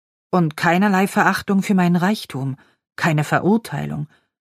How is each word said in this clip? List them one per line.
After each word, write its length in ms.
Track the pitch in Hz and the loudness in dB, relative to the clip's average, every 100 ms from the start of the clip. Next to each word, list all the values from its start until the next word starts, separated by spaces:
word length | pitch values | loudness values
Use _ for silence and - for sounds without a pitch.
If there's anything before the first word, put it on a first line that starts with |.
| _ _ _ | _ _ _
und 260 | 185 160 - | -2 -2 0
keinerlei 500 | 175 175 208 185 196 | 0 2 2 2 0
Verachtung 540 | 208 170 196 - 196 | 2 2 2 -2 -2
für 140 | 190 190 | 2 2
meinen 200 | 175 175 | 2 2
Reichtum, 640 | 185 214 - 131 135 147 _ _ _ - | 0 -2 -6 -8 -6 -8 _ _ _ -4
keine 260 | - 151 | 0 0
Verurteilung, 840 | 147 156 175 226 - 143 147 147 147 _ _ _ | 0 0 2 0 -2 -8 -6 -8 -10 _ _ _